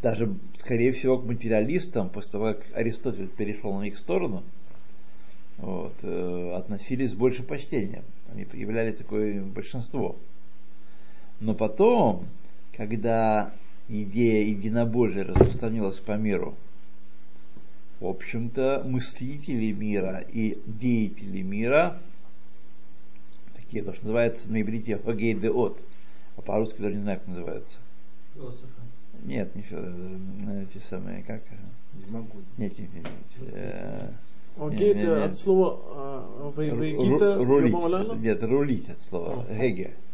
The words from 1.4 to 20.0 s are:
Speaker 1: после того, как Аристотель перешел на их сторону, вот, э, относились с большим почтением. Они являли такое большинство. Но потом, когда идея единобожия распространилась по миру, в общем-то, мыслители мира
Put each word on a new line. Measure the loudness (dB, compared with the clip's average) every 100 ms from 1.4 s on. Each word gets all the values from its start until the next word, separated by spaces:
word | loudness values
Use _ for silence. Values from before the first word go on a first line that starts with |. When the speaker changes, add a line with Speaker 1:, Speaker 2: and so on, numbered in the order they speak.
| 2 2 4 0 0 0 0
Speaker 1:
после | -2 -2
того, | 0 0
как | 0 -2
Аристотель | 0 0 0 0 0 -2
перешел | -2 -2 0 0 0
на |
их | -2 -2
сторону, | 0 0 0 -2 -2 -4 -2 -4 -4 -4 -4 -4 -4 -4 -4 -2
вот, | -2 -2 -2 -2
э, | -2 -2 0 0 0 -2
относились | -2 -2 -2 0 0
с |
большим | 2 2 2 -2
почтением. | -2 -2 0 0 -2 -4 -4 -4
Они | -2 -2
являли | -2 -2 0 0
такое | 0 -2 0 0 0
большинство. | -2 -2 -2 -2 -2 -2 -2 -2 -2 -2 -2 -2 -4 -2 -2 -2 -4 -4 -4 -2
Но | 0
потом, | 0 0 4 4 6 4 2 0 -2 -2 -2 -2 -2
когда | -2 0 2 4 4 4 2 -2 -2 -2 -2
идея | -2 0 4 6 6 4
единобожия | 2 0 2 2 4 4 2
распространилась | 2 6 6 6 0 0 0 0
по | -2
миру, | 0 2 2 0 -2 -4 -4 -4 -2 -2 -2 -2 -2 -2 -2 -2 -2 -2 -2
в | -2
общем-то, | -2 -2 -2 -2 2 2 2
мыслители | 0 0 0 -2 -2 -2 -2 0 0
мира | 0 0 0